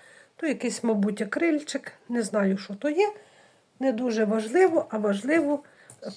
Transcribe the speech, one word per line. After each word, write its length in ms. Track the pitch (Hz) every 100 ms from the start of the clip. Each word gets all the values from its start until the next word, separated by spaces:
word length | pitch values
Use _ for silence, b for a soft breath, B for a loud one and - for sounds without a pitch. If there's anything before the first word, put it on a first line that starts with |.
| b b b -
то 60 | 330
якийсь, 380 | 220 247 -
мабуть, 380 | 233 214 202 208
акрильчик, 720 | 208 294 339 302 - 269 - - -
не 140 | 240
знаю, 360 | 208 214 196 190
що 160 | -
то 160 | 202 294
є. 220 | 302 415 415 b b b b b -
Не 120 | 262
дуже 320 | 220 247 220
важливо, 640 | 208 220 220 294 381 330 -
а 80 | 220
важливо 640 | 208 202 247 330 285 294 - B B B 214